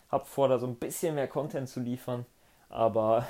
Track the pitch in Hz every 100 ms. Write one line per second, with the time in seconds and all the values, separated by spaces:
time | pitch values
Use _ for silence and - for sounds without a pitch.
0 | _ 139 - - 135 127 123 117 131 -
1 | 175 147 131 151 147 156 127 - 120 127
2 | - 123 120 _ _ _ _ - 113 107
3 | 110 113 123